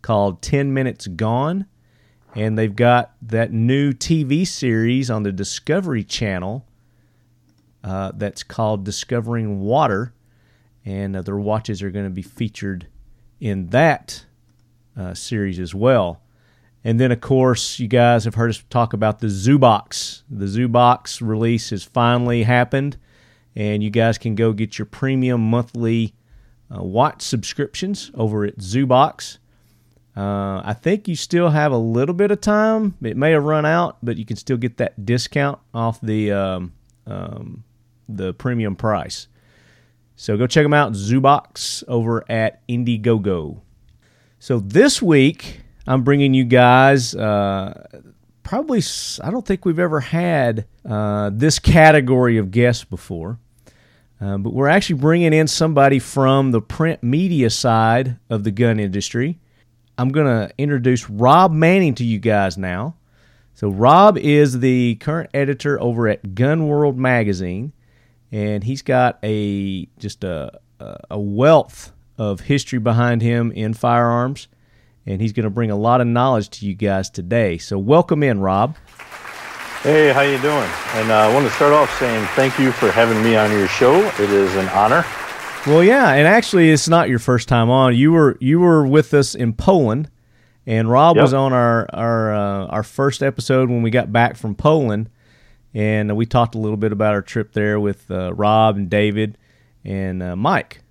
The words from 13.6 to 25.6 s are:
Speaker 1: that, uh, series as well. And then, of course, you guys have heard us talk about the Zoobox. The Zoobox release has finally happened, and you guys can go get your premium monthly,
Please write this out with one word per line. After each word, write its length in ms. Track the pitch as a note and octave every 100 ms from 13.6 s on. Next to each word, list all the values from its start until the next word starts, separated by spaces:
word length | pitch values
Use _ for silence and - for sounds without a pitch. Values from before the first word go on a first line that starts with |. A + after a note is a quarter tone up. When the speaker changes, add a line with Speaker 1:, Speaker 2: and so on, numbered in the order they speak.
| F2
Speaker 1:
that, 580 | A#2+ D#3+ C#3 - - _ _ _ _ _ _ _
uh, 200 | - F#2
series 440 | F2 - A2+ G2 F2+
as 160 | F2+
well. 460 | G2 A#2 B2+ F2+ E2+ _ _ _ _ _ _
And 160 | A2 A#2
then, 100 | B2+
of 120 | A#2
course, 560 | - C3+ C3 A#2 - -
you 100 | A#2+
guys 380 | B2 A#2+ A#2+ A#2
have 80 |
heard 160 | G#2 A#2
us 120 | G#2+ _
talk 240 | B2 A#2
about 280 | G#2+ G#2+ G#2+
the 80 | A2
Zoobox. 920 | G2 G#2 C#3+ B2+ G#2 - - - - _
The 160 | A2
Zoobox 800 | G2 G#2 B2 A#2+ A#2+ B2 - - A2+
release 440 | A2 A#2 A#2 -
has 120 | G#2
finally 600 | - A#2+ A#2+ A#2+ B2 A#2+
happened, 560 | A2 B2 B2 C#3 C#3 - _ _ _ _ _ -
and 260 | G#2 G#2
you 60 | G#2+
guys 300 | A2 A2+ A2+
can 160 | A#2
go 180 | G#2+ A2+
get 260 | G#2+ A2 -
your 60 |
premium 640 | G#2+ - C3 C3+ B2+ B2 A2
monthly, 640 | A#2